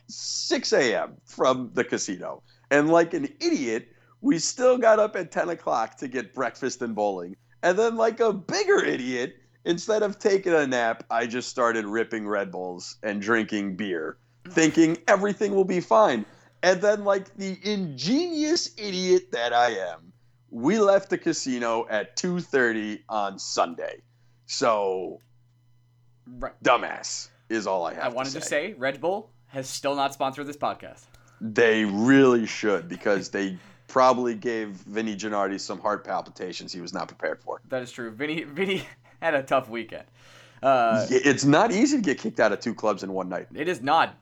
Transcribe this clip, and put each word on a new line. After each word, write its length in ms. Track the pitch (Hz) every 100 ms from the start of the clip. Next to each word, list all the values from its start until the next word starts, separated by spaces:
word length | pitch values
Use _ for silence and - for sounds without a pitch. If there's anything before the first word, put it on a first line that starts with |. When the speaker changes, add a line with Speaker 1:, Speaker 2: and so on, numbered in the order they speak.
| -
Speaker 1:
six 640 | - - - - 302 -
A 220 | 202 127 90
M 140 | 76 -
from 460 | _ - 139 127 117
the 100 | 107
casino. 580 | 117 110 - 90 82 71 _ _ -
And 200 | 143 151
like 240 | 165 170
an 140 | 165 139 -
idiot, 480 | 339 262 120 110 - _ _ _
we 180 | 262 165
still 400 | - - 254 254
got 200 | 226 214
up 180 | 208 208
at 160 | 165
ten 160 | 180 170
o'clock 480 | 160 - 131 113 -
to 100 | 135
get 260 | 123 107
breakfast 480 | 127 120 - 127 -
and 120 | 117
bowling. 420 | 104 104 92 87 92 _ -
And 160 | 175 185
then, 180 | 226 226
like 240 | 226 226
a 120 | 226
bigger 520 | 196 - 370 392 392
idiot, 520 | - 262 247 - 139 - _ _
instead 380 | 170 170 - 214
of 160 | 208 -
taking 340 | 208 196 190
a 120 | 160 139
nap, 360 | 127 113 117 -
I 160 | 117 120
just 220 | 123 -
started 380 | - 117 113 104
ripping 400 | 113 110 113 104
Red 220 | 104 98
Bulls 460 | 87 92 87 - -
and 180 | 107 101
drinking 560 | 101 113 98 107 101 92
beer, 400 | 104 82 78 - _ _ 180
thinking 480 | 170 156 165 160 165 -
everything 460 | 196 202 - 208
will 100 | 196
be 160 | 190 180
fine. 440 | - 220 202 117 104 - _ -
And 180 | 180 190
then, 220 | 208 214
like 300 | 202 196 190 -
the 200 | 190 185
ingenious 1080 | 208 202 175 131 151 277 349 311 302 339 - -
idiot 560 | 208 185 185 180 -
that 220 | 127 120
I 160 | 120 120
am, 420 | 98 90 80 85 - _ _ _
we 280 | 113 135 220
left 300 | 202 196 196
the 80 | 180
casino 680 | 170 151 135 123 117 113 -
at 280 | 104 95 -
two 220 | 180 175
thirty 640 | - 139 120 110 107 107 -
on 300 | 110 101 92
Sunday. 640 | - - 85 82 - - _ _ _ _ -
So, 720 | - 123 107 98 92 87 - _ _ _ _ _ _ _ _ _ _ - 123
Speaker 2:
Right. 140 | 127 -
Speaker 1:
dumbass 640 | 127 120 85 - - - - _ -
is 180 | 113 98
all 180 | 95
I 100 | 82
have 100 | 82
Speaker 2:
I 40 | 127
wanted 220 | 120 135
Speaker 1:
to 60 | 147
Speaker 2:
to 40 | -
Speaker 1:
say. 220 | 147 170
Speaker 2:
say, 60 |
Red 260 | 110 131 135
Bull 300 | 160 202 208 _ _
has 200 | 139 131
still 280 | - 139 143
not 160 | 139
sponsored 320 | - 135 135 143
this 100 | 143
podcast. 500 | 120 98 87 - _ - _ -
Speaker 1:
They 440 | 113 107 117 110
really 640 | 107 98 123 135 131 120 107
should, 420 | - 107 92 85
because 420 | 90 113 98 92
they 280 | 101 98 92 - - -
probably 460 | 131 127 123 123 110
gave 320 | 123 113 104
Vinny 480 | 92 98 104 110 98
Gennardi 420 | 107 104 98 98
some 220 | - 92
heart 240 | 107 101
palpitations 680 | - 90 85 - 92 85 -
he 80 | 90
was 120 | 85
not 160 | 90 80
prepared 320 | - 85 -
for. 180 | - - -
Speaker 2:
That 140 | 131
is 80 | 123
true. 200 | - 117
Vinny, 320 | 110 147 160
Vinny 420 | 131 147 196 185 - -
<laughs> 200 | _ -
had 120 | 165
a 80 | 143
tough 260 | 131 135 107
weekend. 360 | 113 110 78 - _ - - - -
Uh, 420 | 135 131 117 110 104
Speaker 1:
Yeah, 80 | 127
it's 200 | 139 123
not 280 | 139 151 226
easy 240 | 185 277 285
to 60 |
get 160 | 180 120
kicked 200 | 110 -
out 140 | 110
of 80 | 101
two 140 | 117
clubs 280 | 101 110 101
in 100 | 98
one 160 | 95 92
night. 200 | 90 -
Speaker 2:
It 140 | 98 160
is 140 | 143
not. 320 | 135 160 117 -